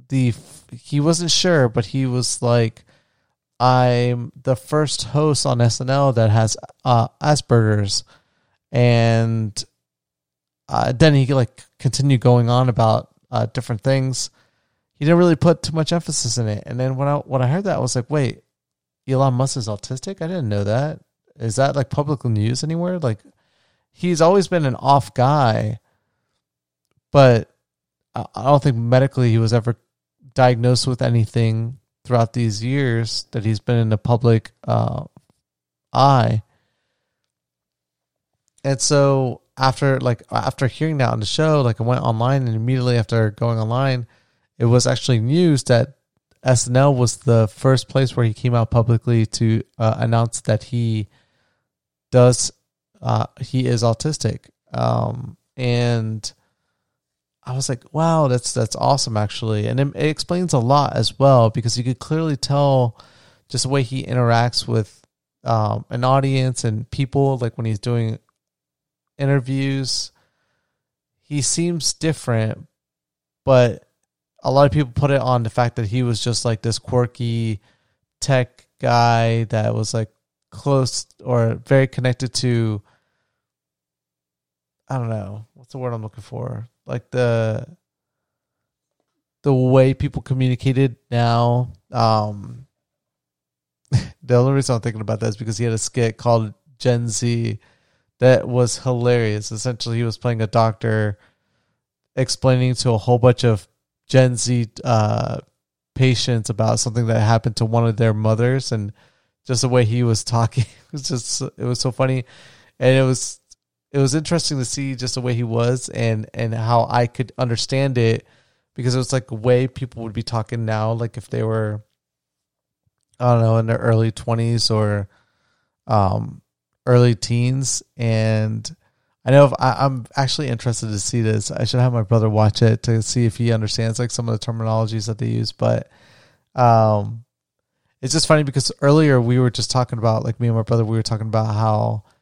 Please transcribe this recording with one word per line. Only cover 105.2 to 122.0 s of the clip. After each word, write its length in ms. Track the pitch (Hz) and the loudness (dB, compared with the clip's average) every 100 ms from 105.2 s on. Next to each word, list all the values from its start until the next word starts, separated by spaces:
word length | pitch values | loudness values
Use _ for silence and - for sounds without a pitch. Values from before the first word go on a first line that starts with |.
| - - - _ _ _ _ | -4 -8 -12 _ _ _ _
patients 560 | - 131 120 - 117 107 | 0 2 2 -2 -4 -4
about 300 | 104 110 117 | -2 0 0
something 260 | 123 110 113 | -2 -2 0
that 140 | 113 | 2
happened 380 | 107 117 117 110 | 2 2 0 -2
to 80 | 113 | -2
one 200 | 117 117 | 0 0
of 120 | 107 | 0
their 180 | 113 107 | 0 0
mothers, 560 | 110 110 120 135 - | 0 0 0 -2 -4
and 200 | 110 101 - _ _ _ _ - | -6 -6 -12 _ _ _ _ -6
just 160 | 120 | -4
the 80 | 131 | 0
way 160 | 123 113 | 2 2
he 160 | 117 | 2
was 220 | 120 107 | 0 0
talking 420 | - 117 117 - 110 - | -2 -2 0 -2 -4 -6
<laughs> 140 | _ | _
was 120 | 147 | -12
just, 380 | 135 127 - - | -6 -6 -6 -8
it 220 | 131 - | -8 -8
was 160 | 117 120 | -6 -4
so 120 | - | -4
funny. 340 | - 131 131 123 - - - _ - | -2 -2 -2 -6 -16 -20 -20 _ -2
And 180 | 127 131 | 2 4
it 60 | |
was, 360 | 131 131 - - _ _ _ _ _ | 2 0 -6 -12 _ _ _ _ _
it 80 | 143 | 0
was 160 | 135 151 | 0 0
interesting 420 | 151 170 - 139 | 0 -2 -2 -4
to 80 | 120 | -6
see 300 | - 135 123 | -6 -6 -6
just 200 | 123 131 | -6 -6
the 60 | |
way 120 | 123 | -4
he 100 | 120 | -2
was 460 | 120 113 120 127 - | -2 0 0 -2 -4
and, 400 | - 117 110 110 | -4 -2 -2 -6
and 200 | - 113 | -6 -6
how 340 | 113 113 120 113 | -4 0 2 2
I 180 | 120 120 | 0 -2
could 240 | - - - | -4 -8 -4
understand 600 | 127 113 - 135 139 123 | -4 -4 -2 -2 0 2
it, 280 | 113 113 - _ _ _ _ - | 0 0 -6 _ _ _ _ -6
because 200 | 123 127 | -2 -2
it 40 | |
was, 140 | 123 | -2
like, 140 | 135 - | -4 -4
the 80 | 113 | -4
way 320 | 117 123 131 | 2 2 2
people 360 | - 131 - | -4 -12 -10
would 100 | 113 | -10
be 100 | 107 | -8
talking 420 | 113 117 107 117 110 | -6 -6 -4 -6 -4
now, 260 | 110 110 | -2 -2
like, 240 | 113 117 - | -2 -6 -8
if 140 | - | -10
they 140 | 117 | -6
were, 400 | 110 110 107 107 - _ | -4 -2 -4 -6 -12 _